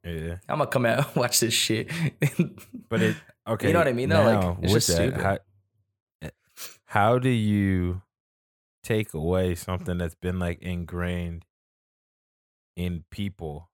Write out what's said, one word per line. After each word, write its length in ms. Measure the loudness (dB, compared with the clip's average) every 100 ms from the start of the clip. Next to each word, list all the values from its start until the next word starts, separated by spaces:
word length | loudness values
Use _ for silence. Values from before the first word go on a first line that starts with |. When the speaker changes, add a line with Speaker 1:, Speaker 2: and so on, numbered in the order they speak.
| -6
Speaker 1:
Yeah. 320 | -6 -6 -8 -6
Speaker 2:
"I'ma 200 | -2 0
come 180 | 2 2
out 140 | 2
<laughs> 60 | 0
and 80 | 0
watch 240 | 0 2
this 120 | 2
shit." 380 | 0 0 -2 -2 -4 -4 -2 -2 0
<laughs> 480 | -4 -4 -18 -18 -4
Speaker 1:
But 120 | 0
it, 160 | 0 0 -10 _ -6
okay, 220 | -2 2
Speaker 2:
You 60 |
know 60 | 4
what 100 | 4
I 40 |
mean, 140 | 2 2
though? 160 | 4
Like, 160 | 6 4
Speaker 1:
now, 180 | 2 0
Speaker 2:
it's 120 | 4
Speaker 1:
with 120 | 4 4
Speaker 2:
just 120 | 2
Speaker 1:
that, 160 | 2
Speaker 2:
stupid. 280 | 2 0 0 _ _ _ _ _ _ _ _
Speaker 1:
how, 80 | -16 _ _ -18 -18 -18 _
how 340 | 2 4 4
do 80 | 2
you 720 | 2 2 2 2 2 0 -4 _ _ _ _ _ _ _ _
take 300 | -2 -2 -2
away 400 | -4 0 2 0 -2
something 420 | -4 -6 -4 -4
that's 180 | -4 -6
been, 240 | -6 -2
like, 220 | -4 -4
ingrained 840 | -6 -6 -6 -4 -4 -4 -6 -10 -16 _ _ _ _ _ _ _ _ _ _ _ _ -8
in 260 | -6 -6 -10
people? 580 | -8 -8 -8 -12 -12 -16